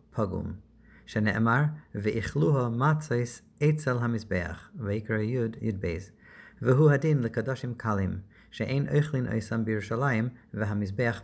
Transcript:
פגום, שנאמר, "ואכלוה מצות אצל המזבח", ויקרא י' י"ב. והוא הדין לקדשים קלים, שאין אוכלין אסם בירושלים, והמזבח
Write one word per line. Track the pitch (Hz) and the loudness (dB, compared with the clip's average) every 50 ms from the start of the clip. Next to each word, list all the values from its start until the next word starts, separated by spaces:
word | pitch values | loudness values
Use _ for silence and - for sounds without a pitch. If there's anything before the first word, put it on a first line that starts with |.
| _ _ | _ _
פגום, | - - 110 92 90 87 85 87 90 - - - - - - - - - - | -4 -2 -2 -2 -2 -4 -6 -6 -8 -10 -14 -20 -20 -20 -20 -20 -20 -20 -20
שנאמר, | - - 113 107 107 104 110 113 117 117 135 151 151 151 - - _ - | -6 -2 0 0 2 2 2 4 4 4 4 2 2 0 -6 -12 _ -8
"ואכלוה | 107 101 107 - 113 107 - - 143 156 170 143 135 123 120 | -2 -2 0 0 0 -4 -2 0 2 2 4 4 2 2 0
מצות | 117 120 135 151 151 151 - - 120 120 123 - - - - - _ - 147 | 0 2 2 2 2 0 0 -2 -2 -2 -2 -4 -8 -12 -16 -20 _ 0 2
אצל | 156 151 151 - 135 123 | 2 2 2 0 -2 0
המזבח", | 120 120 120 117 107 - - 92 90 85 80 80 - - - 214 | 0 0 0 -2 -2 -2 -2 -2 -2 -2 -4 -8 -12 -14 -16 -12
ויקרא | 170 110 101 104 110 104 - 110 | -8 -4 -4 -4 -4 -2 -2 -2
י' | 107 107 110 127 127 117 113 110 - | -2 0 -2 0 -2 -2 -2 -4 -4
י"ב. | 110 113 101 95 95 87 80 82 92 - - _ - - - - - - - - | -4 -4 -4 -2 -4 -4 -4 -4 -8 -12 -18 _ -20 -20 -20 -20 -20 -20 -12 -2
והוא | 113 123 127 139 156 151 | 2 4 6 6 8 6
הדין | 143 131 156 156 151 135 | 6 6 4 2 2 2
לקדשים | 117 113 - 120 107 127 131 - - 123 117 | 2 0 -2 -2 -2 -2 -4 -4 -6 -8 -8
קלים, | - - 113 104 98 95 90 90 95 - - - - - - | -4 -2 0 0 2 0 0 -2 -4 -8 -12 -20 -20 -20 -18
שאין | - - 113 127 131 139 139 139 143 | -8 -6 -4 -2 0 -2 0 2 2
אוכלין | 147 147 - 139 127 127 | 2 2 2 -2 -2 -2
אסם | - 110 113 110 - 117 113 110 | -2 -2 -4 -2 -2 -2 -2 0
בירושלים, | 110 110 107 98 - 113 117 139 139 120 110 120 123 - - - _ - | 0 0 -2 -2 -4 -2 0 0 2 2 2 0 -2 -4 -10 -16 _ -6
והמזבח | 104 107 101 104 104 104 95 95 117 123 117 110 - | -4 -2 -2 0 -2 -2 -2 -2 0 0 0 -2 -4